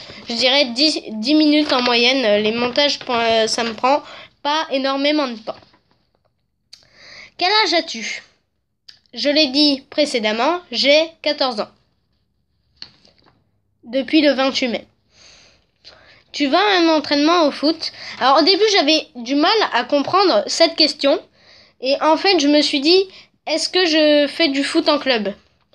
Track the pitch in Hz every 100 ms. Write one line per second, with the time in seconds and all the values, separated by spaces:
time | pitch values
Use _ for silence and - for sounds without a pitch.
0 | - - - 226 254 277 285 233 311 302
1 | - 214 220 311 302 302 302 269 247 240
2 | 240 269 233 208 214 233 240 247 294 277
3 | - 240 226 226 220 220 233 214 247 294
4 | - - - _ 285 302 320 269 269 269
5 | 285 302 269 226 - - _ _ _ _
6 | _ _ _ _ _ _ _ - _ _
7 | - - - - 349 427 415 330 320 226
8 | 208 - - _ _ _ _ _ _ -
9 | _ 240 247 294 302 269 302 277 - -
10 | 294 254 214 220 262 349 - 226 254 294
11 | 330 - 302 294 277 208 180 _ _ _
12 | _ _ _ _ _ _ _ - - _
13 | _ _ _ _ _ _ _ _ 240 254
14 | 262 311 294 254 269 262 254 208 - _
15 | _ _ - - _ _ _ _ - -
16 | - - _ - 285 311 415 370 330 311
17 | 285 285 294 349 294 - 196 - - -
18 | - - 254 285 320 381 427 403 294 311
19 | - 247 233 285 330 440 370 226 240 285
20 | 269 370 392 220 - - 330 330 311 -
21 | 277 349 - _ _ - _ - 254 277
22 | 302 311 381 370 285 294 294 294 277 370
23 | 392 - - _ - 311 311 370 370 311
24 | 302 294 285 - - 277 277 330 330 294
25 | 269 233 196 202 _ _ _